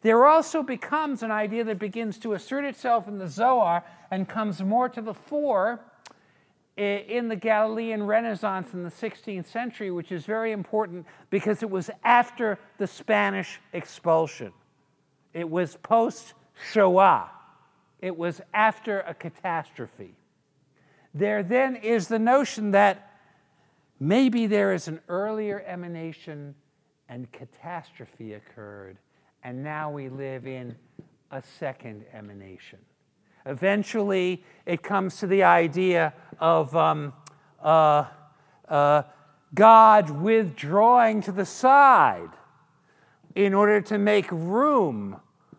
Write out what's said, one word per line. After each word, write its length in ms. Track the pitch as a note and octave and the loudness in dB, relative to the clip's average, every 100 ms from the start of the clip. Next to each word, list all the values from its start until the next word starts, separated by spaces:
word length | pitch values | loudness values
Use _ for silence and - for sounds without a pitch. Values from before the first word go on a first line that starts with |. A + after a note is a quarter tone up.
There 260 | A3 A3+ C#4 | 2 6 6
also 360 | D#4+ D#4 D#4+ | 6 2 -6
becomes 600 | C4+ A#3+ - D4+ D4+ B3+ | -6 -8 -6 -4 -4 -6
an 80 | A3+ | -6
idea 320 | G#3+ G#3 A3+ | -4 -4 -4
that 140 | A3 F#3+ | -6 -6
begins 400 | G#3 A3+ A3 - | -8 -8 -10 -8
to 120 | A3+ | -8
assert 320 | G3 - C4+ | -8 -6 -6
itself 420 | C#4+ - B3+ A#3 G#3 | -6 -6 -2 -2 -2
in 120 | G#3 | -12
the 100 | F3+ | -10
Zohar 560 | C#3 B3 B3+ F3+ F3 - - - | 0 2 2 2 0 -6 -20 -8
and 160 | F#3+ F#3 | -6 -6
comes 360 | A3 G#3+ E3 | -6 -6 -4
more 260 | F#3+ A#3 B3+ | -2 0 -2
to 140 | B3 | -6
the 120 | A3 | -12
fore 680 | F#3+ - D4 D4 G3+ G#3 A#3+ - _ - _ _ _ _ _ _ - | -12 -8 -4 -2 0 -2 -4 -14 _ -20 _ _ _ _ _ _ -6
i-, 40 | |
in 460 | G3+ G3+ - A#3+ A#3 | -4 -4 -6 -6 -6
the 80 | G#3 | -4
Galilean 680 | A3+ G#3+ A3 A3 A3+ A3 | -2 0 0 -4 -6 -6
Renaissance 720 | G3+ A3 A#3 G3 G#3 F#3+ E3+ | 0 -2 -2 -6 -6 -6 -8
in 80 | F3+ | -12
the 80 | F3 | -12
sixteenth 580 | - A3+ - - F#3+ E3 | -10 -12 -10 -12 -12 -10
century, 400 | A#3 A#3+ - G3 | -10 -10 -10 -8
which 220 | F3 E3 | -8 -8
is 120 | F3 | -12
very 280 | F3 A3 A3+ | -6 -6 -4
important 540 | G#3 - G#3+ G3+ F3 D3+ - - | -6 -6 -4 -4 -10 -18 -20 -6
because 320 | F#3+ G#3 G#3 | -4 -2 -4
it 80 | A3 | -4
was 200 | F#3+ F3 - | -6 -8 -4
after 540 | A#3 A#3+ A#3+ - A3 F#3+ _ - | 2 2 2 -4 -6 -6 _ -10
the 80 | G3 | -8
Spanish 720 | - - G#3 G2+ F#3+ - - _ | -8 -2 0 0 -4 -10 -14 _
expulsion. 800 | E3+ - - E3+ D#3+ D#3 - G#2+ _ _ _ _ _ _ _ _ | -14 -14 -6 0 0 0 -8 -16 _ _ _ _ _ _ _ _
It 140 | E3 E3+ | -12 -6
was 280 | E3+ E3+ - | -4 -4 -6
post-Shoah. 1500 | - A3+ A#3 - - - _ - - A3 F#3+ F3+ F#3+ B2+ E2+ - _ _ _ _ _ - | 0 2 2 -4 -20 -20 _ -20 -4 2 4 6 6 4 -2 -18 _ _ _ _ _ -12
It 160 | F#3 E3 | -10 -6
was 240 | E3+ D#3 - | -6 -8 -6
after 480 | G#3 A3 G#3 A3+ G3 | 0 0 0 -8 -6
a 140 | F3 | -8
catastrophe. 1000 | E3 E3+ - F#3 E3 - - A2+ - F2+ _ _ _ _ _ _ _ _ _ _ | -12 -14 -10 -6 -6 -8 -14 -16 -16 -20 _ _ _ _ _ _ _ _ _ _
There 280 | D3 G3+ G#3 | -4 -2 -2
then 340 | F3+ B3 C4 A#3+ | -2 0 0 -2
is 320 | G#3 A#3 F3 | -2 -2 -2
the 100 | A3+ | -2
notion 540 | A3+ C4+ C#4 - G#3 | 2 2 0 -4 0
that 380 | G3 G3+ - - _ _ _ _ _ _ _ _ - | 4 4 0 -12 _ _ _ _ _ _ _ _ -6
maybe 460 | C#3+ A3+ C4 A#3 A3 | 0 2 2 0 0
there 260 | G#3 G3 | 0 0
is 160 | F3+ - | -2 -6
an 120 | D#3+ - | -14 -8
earlier 540 | F3+ G#3 A3 G#3 G3+ F#3+ | -6 -6 -6 -6 -8 -10
emanation 880 | F3+ F3 E3 E3 - E3 D3 C#3+ C#3+ _ _ _ _ - | -12 -12 -12 -12 -14 -16 -16 -16 -20 _ _ _ _ -20
and 220 | B2 A#2+ | -18 -16
catastrophe 1040 | - - _ E3+ F3 - - A#2 - A2 | -18 -20 _ -14 -14 -14 -20 -20 -18 -16
occurred, 640 | G#2 _ - G#2 G2+ F#2+ F#2+ _ _ _ _ | -16 _ -20 -18 -18 -20 -20 _ _ _ _
and 180 | B2+ B2+ | -16 -12
now 280 | D3 D3+ D3+ | -10 -10 -10
we 180 | D3 C3+ | -10 -12
live 380 | C3+ C3+ C3 C3+ | -12 -12 -12 -12
in 280 | C3 B2 A#2 _ - - _ _ | -14 -14 -18 _ -20 -20 _ _
a 120 | C3+ | -18
second 600 | - - C#3+ - A#2+ G#2 A2 | -16 -12 -12 -12 -16 -18 -20
emanation. 680 | A2 G#2 G2+ F#2+ F2+ - - _ _ _ _ _ _ C3+ | -20 -20 -20 -20 -20 -20 -20 _ _ _ _ _ _ -12
Eventually, 960 | C#3 F#3+ G#3 G3 A3 G3+ F#3+ F3+ F3+ _ _ - | -2 0 0 -2 -4 -2 0 -2 -4 _ _ -8
it 160 | E3+ | -6
comes 360 | - G3+ F#3+ - | -4 -4 -4 -6
to 80 | F#3+ | -2
the 160 | G3 | 4
idea 720 | F3+ F3 E3 D#3+ F#3 E3+ D#3 - - - | 6 4 2 0 0 2 0 -4 -20 -2
of, 340 | D#3+ E3 C#3+ | 2 2 2
um, 380 | D#3+ D#3+ D3+ C#3+ - - _ _ _ | 0 0 0 -6 -14 -20 _ _ _
uh, 420 | D3+ D#3+ D#3 D3 C#3 - - _ _ _ - | 2 4 6 4 0 -10 -20 _ _ _ -4
uh, 340 | D3 D3 D3+ C#3 _ _ _ _ | 2 4 4 0 _ _ _ _
God 560 | D#3 A3 A3+ A3 G#3+ D#3 | 6 10 10 10 8 4
withdrawing 1080 | C#3+ G3 A3+ F#3+ C#3 C#3+ G3 A#3 B3 A3+ G#3+ | -4 0 0 0 -6 -2 4 4 6 4 0
to 100 | G#3 | -4
the 140 | F#3+ F#3 | -6 -6
side 840 | - B3+ C#4 C#4 A3 C3+ F2+ E2 - _ _ _ _ _ _ _ _ _ | 0 4 8 8 8 6 2 -10 -18 _ _ _ _ _ _ _ _ _
in 180 | - G3 | 0 2
order 260 | G3 G#3 G#3 | 4 4 4
to 160 | - G#3 | 0 0
make 320 | G#3 G#3 - | 2 2 0
room 920 | E3+ E3+ A3 D4 C#4 E3 A2 G2+ F#2+ _ _ _ | -6 -2 0 2 2 0 -4 -8 -12 _ _ _